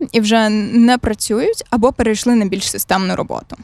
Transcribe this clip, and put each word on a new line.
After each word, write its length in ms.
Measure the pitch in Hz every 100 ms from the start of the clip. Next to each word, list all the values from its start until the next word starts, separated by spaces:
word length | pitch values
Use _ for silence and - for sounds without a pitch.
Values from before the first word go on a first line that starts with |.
| 320
і 80 | 233
вже 300 | 214 226 214
не 480 | 214 202 233 233 247
працюють, 680 | 233 208 - 214 359 453 -
або 220 | 240 240
перейшли 440 | - 240 214 247 233
на 100 | 196
більш 260 | 190 -
системну 440 | 196 - 190 185 180
роботу. 420 | - - - -